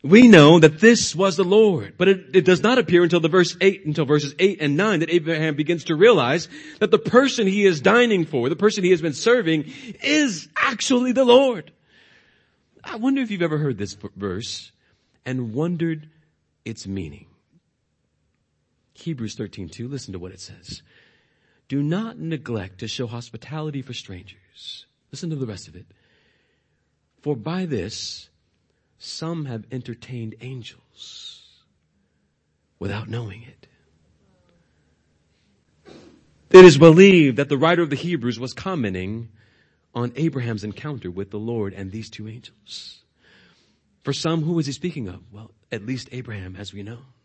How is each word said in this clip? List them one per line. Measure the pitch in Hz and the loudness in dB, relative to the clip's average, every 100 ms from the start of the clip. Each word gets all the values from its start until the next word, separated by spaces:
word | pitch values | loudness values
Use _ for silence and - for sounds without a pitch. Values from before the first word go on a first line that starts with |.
We | 135 202 247 | 8 8 12
know | 190 147 170 | 12 10 10
that | 156 151 | 6 6
this | 220 233 - 156 | 6 6 0 -2
was | 196 165 | -2 0
the | |
Lord, | 180 202 220 160 101 - | 2 4 4 0 -8 -2
but | 180 | 2
it, | 190 - 185 | 2 2 2
it | 180 | 4
does | 180 | 2
not | 208 254 | 2 0
appear | 160 175 | 2 2
until | 175 175 | 4 2
the | 160 | 2
verse | 185 175 - | 2 0 2
eight, | 190 196 151 | 0 0 -8
until | 151 139 | -4 0
verses | 147 143 - | 0 0 -2
eight | 190 185 | -2 0
and | 151 143 | -2 0
nine | 214 180 | 0 -2
that | 160 | 0
Abraham | 175 156 165 160 143 | -2 -2 -4 -4 -4
begins | 151 170 170 | -4 -4 -4
to | 156 | 2
realize | 220 196 123 160 - - - - | 4 4 2 -2 -6 -18 -20 -6
that | 214 | 0
the | 214 | 0
person | - 240 269 - 196 | 4 2 4 0 -2
he | 196 196 | 2 2
is | 156 | 2
dining | 160 226 240 196 160 | 2 2 2 0 -2
for, | 135 123 | -2 -4
the | - | 0
person | 208 208 | 0 0
he | 180 | 2
has | 180 | 2
been | 165 | 0
serving, | 127 226 247 170 160 147 - 247 - | -4 0 2 2 -2 -4 -14 -18 -8
is | 269 302 285 165 - - | -2 0 0 -4 -10 -4
actually | 269 240 - 254 254 | -4 -2 -2 0 0
the | 247 254 | 0 6
Lord. | 247 277 214 - _ _ _ _ _ _ _ _ _ _ _ | 6 4 -4 -12 _ _ _ _ _ _ _ _ _ _ _
I | - 233 | -14 -4
wonder | 247 277 | -2 -2
if | 233 | -4
you've | 202 | -4
ever | 170 151 | -2 -2
heard | 147 113 | -4 -4
this | 101 | -8
v-, | - 101 - | -10 -18 -10
verse | 101 92 117 - - _ _ _ _ _ - | -8 -8 -10 -14 -18 _ _ _ _ _ -10
and | 131 117 | -8 -6
wondered | 113 165 170 165 156 151 _ _ _ _ _ - | -6 -6 -4 -4 -6 -12 _ _ _ _ _ -16
its | 110 98 | -14 -10
meaning. | 98 80 76 78 _ _ _ _ _ _ _ _ _ _ _ _ _ _ _ _ | -10 -10 -16 _ _ _ _ _ _ _ _ _ _ _ _ _ _ _ _ _
Hebrews | _ - 147 110 | _ -12 -10 -10
thirteen | - 107 - 87 | -10 -14 -12 -16
two, | - 117 | -14 -14
listen | 139 - | -14 -14
to | 92 | -14
what | 90 | -16
it | 92 | -18
says. | - 98 - - _ _ _ _ _ _ _ _ _ | -20 -20 -20 -20 _ _ _ _ _ _ _ _ _
"Do | 139 | -6
not | 147 180 226 151 | -4 -4 -8 -12
neglect | 160 156 120 113 92 95 | -10 -10 -8 -10 -10 -14
to | 113 | -14
show | - 120 | -10 -10
hospitality | 120 120 113 - 156 151 139 | -10 -16 -20 -14 -12 -10 -10
for | 127 | -12
strangers." | 120 - 92 101 - _ _ - - _ _ _ | -16 -16 -18 -20 -20 _ _ -20 -20 _ _ _
Listen | 147 175 | -14 -10
to | 151 | -8
the | 123 | -10
rest | 95 - | -12 -18
of | - | -20
it. | - _ _ _ _ _ _ _ _ _ _ _ _ _ | -20 _ _ _ _ _ _ _ _ _ _ _ _ _
"For | 147 135 | -8 -8
by | 104 180 180 | -6 -8 -6
this, | 120 87 - - - - _ _ _ _ _ _ _ | -6 -8 -12 -14 -16 -20 _ _ _ _ _ _ _
some | - - 160 170 143 | -18 -12 -10 -8 -8
have | 117 104 | -10 -12
entertained | 131 123 117 - 123 113 - | -14 -12 -16 -14 -12 -12 -14
angels | 123 131 113 _ _ _ - - - - _ _ _ _ _ _ _ _ _ _ _ _ _ _ | -16 -16 -18 _ _ _ -20 -20 -20 -20 _ _ _ _ _ _ _ _ _ _ _ _ _ _
without | 98 104 110 | -10 -8 -10
knowing | 113 110 98 | -10 -12 -16
it." | - _ _ _ _ _ _ _ _ _ _ _ _ _ _ _ _ _ _ _ _ _ _ _ - - - _ _ _ _ | -20 _ _ _ _ _ _ _ _ _ _ _ _ _ _ _ _ _ _ _ _ _ _ _ -20 -20 -20 _ _ _ _
It | 185 185 | 10 10
is | 139 | 8
believed | 165 160 196 185 143 120 | 6 8 8 8 4 0
that | 135 | -2
the | 139 | 0
writer | 160 175 | 0 0
of | 165 | -2
the | 139 | -4
Hebrews | 170 170 117 110 | -6 -6 -6 -8
was | 123 | -12
commenting | - 190 180 107 92 92 113 117 _ _ _ _ _ _ | -12 -8 -6 -6 -6 -8 -10 -14 _ _ _ _ _ _
on | 120 120 123 | -8 -8 -4
Abraham's | 165 139 120 110 | -4 -4 -6 -8
encounter | 107 101 151 139 92 | -10 -12 -12 -12 -10
with | 87 98 | -10 -10
the | 107 | -10
Lord | 110 117 101 | -8 -6 -6
and | 98 95 | -8 -12
these | 104 107 | -12 -14
two | - 107 | -16 -16
angels. | 113 - _ _ - - - _ _ _ _ _ _ _ _ _ _ | -18 -20 _ _ -20 -20 -20 _ _ _ _ _ _ _ _ _ _
For | - | -10
some, | 139 160 165 | -6 -4 -4
who | 156 | -2
was | 170 143 | -4 -6
he | |
speaking | 127 180 160 101 | -8 -10 -10 -14
of? | 87 - | -14 -20
Well, | 101 113 _ _ | -20 -20 _ _
at | 113 104 | -12 -10
least | 127 - | -10 -10
Abraham, | 127 117 104 92 92 | -16 -14 -14 -14 -16
as | 101 | -16
we | 101 | -16
know. | 101 120 135 _ | -16 -18 -20 _